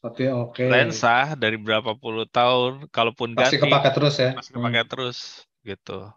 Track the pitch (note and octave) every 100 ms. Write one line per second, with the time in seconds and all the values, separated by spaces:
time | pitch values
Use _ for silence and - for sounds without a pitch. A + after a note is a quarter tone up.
0 | A#2+ - C3 B2+ A#2+ - B2+ B2 C#3+ D3+
1 | A#2 A#2+ C#3 D3+ A2 A2 G#2 A2 A2 A2
2 | B2+ A2+ A2 - B2 B2+ B2 C3+ D3 -
3 | A#2 A2+ A#2 A#2 C3 C#3+ C#3+ C#3+ C#3 C3+
4 | C#3+ C#3+ B2+ C3 - B2 A#2+ A#2+ A#2 B2
5 | B2+ B2 - - _ _ A2+ G2 - G2
6 | G2